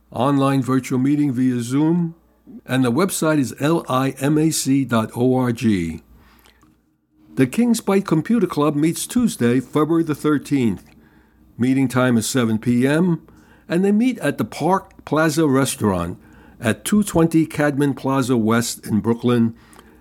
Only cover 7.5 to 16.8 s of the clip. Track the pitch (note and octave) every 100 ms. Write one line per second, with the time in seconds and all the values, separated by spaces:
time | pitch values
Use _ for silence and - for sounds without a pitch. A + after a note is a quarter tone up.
7.5 | - A#3+ A3+ - G3 G3+ D#3+ - A#3 F3+
8.5 | - D3 D3 D#3+ E3 - B3 A#3 - A#2
9.5 | B2 A#2+ D3+ D3+ E3 D#3 C#3+ D#3 D3 C3+
10.5 | C#3+ A#2 F2+ - - _ _ _ _ _
11.5 | - B2+ C3 B2+ B2+ B2+ A#2 G#2+ C3+ A#2
12.5 | A2 A#2+ A#2+ C3 D3+ F#3 D#3+ - - -
13.5 | - - E3 G3 G#3 B3+ A#3+ C#3+ C#3+ G#2+
14.5 | - D3+ F#3 - - - D3 D#3+ D3 D#3
15.5 | C3 B2+ - G#2+ F2+ E2+ - - - -
16.5 | - A#2 G#2